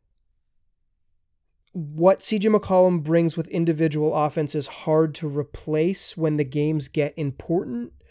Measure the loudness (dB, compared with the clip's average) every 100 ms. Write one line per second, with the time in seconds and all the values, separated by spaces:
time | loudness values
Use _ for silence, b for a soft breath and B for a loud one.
0 | _ _ _ _ _ _ _ _ _ _
1 | _ _ _ _ _ _ _ -12 -10 0
2 | 2 2 0 0 2 2 2 4 4 4
3 | 2 2 2 0 -6 -2 0 2 0 0
4 | 0 0 0 -2 -4 -4 -8 -8 0 2
5 | 2 0 -6 -4 -6 -10 -4 0 0 -2
6 | -8 -4 -2 0 -2 0 0 0 -2 -2
7 | -2 -2 -6 -6 -2 -2 -2 -8 -10 -14
8 | b